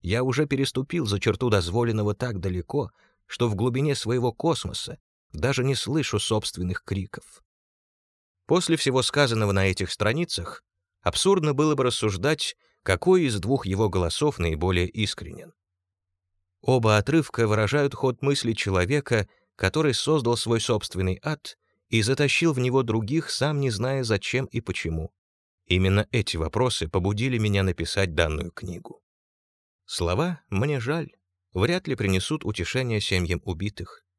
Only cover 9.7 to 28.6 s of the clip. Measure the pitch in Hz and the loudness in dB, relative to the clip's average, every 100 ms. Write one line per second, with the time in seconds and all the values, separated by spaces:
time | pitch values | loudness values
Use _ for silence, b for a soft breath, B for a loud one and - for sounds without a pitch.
9.7 | 90 92 - 104 131 175 - 87 - _ | 0 -4 -2 -2 0 -4 -6 -8 -14 _
10.7 | _ _ _ 87 - 190 196 151 139 156 | _ _ _ -4 0 4 4 2 2 2
11.7 | 147 123 117 110 95 120 156 - - _ | 2 0 0 -2 0 -2 0 -4 -8 _
12.7 | _ - 92 180 185 151 104 92 135 95 | _ -2 0 4 4 4 -2 0 -2 0
13.7 | 95 110 92 85 - 151 - 85 78 90 | 0 0 2 -2 0 -2 0 -2 0 0
14.7 | 90 87 - 107 - 80 - - _ _ | 0 0 -2 -4 -4 -12 -14 -20 _ _
15.7 | _ _ _ _ _ _ _ _ _ - | _ _ _ _ _ _ _ _ _ 0
16.7 | 127 110 107 104 160 147 - 113 104 107 | 4 6 4 4 2 2 0 2 2 2
17.7 | 143 143 - 135 117 139 143 117 113 - | 2 0 0 -2 0 0 0 0 -2 2
18.7 | 95 90 147 - 113 101 b b - 95 | 2 2 0 2 0 -2 b b -2 -2
19.7 | 151 156 120 - 156 117 120 - 113 - | 2 2 2 2 2 2 0 2 0 2
20.7 | 113 - 92 92 92 - 151 - - _ | 0 -2 -2 -2 0 -4 -6 -8 -20 _
21.7 | _ _ 113 107 135 143 - 165 135 127 | _ _ 2 2 2 2 4 2 2 2
22.7 | 131 123 110 107 156 156 - 143 147 139 | 2 2 0 0 -2 -2 -2 -2 0 0
23.7 | 104 123 135 120 104 - 123 135 113 - | -2 -2 -2 0 -2 0 -4 -2 -6 -4
24.7 | 92 82 80 80 _ _ _ _ _ _ | -6 -4 -4 -6 _ _ _ _ _ _
25.7 | 92 95 98 107 120 101 85 78 110 123 | 2 4 4 2 -2 -2 -2 -2 0 -2
26.7 | - 82 92 90 104 127 123 107 98 95 | -2 -2 0 0 0 0 0 0 2 2
27.7 | 85 82 - 95 80 82 78 85 - | 0 -4 -2 -2 2 0 0 -6 -10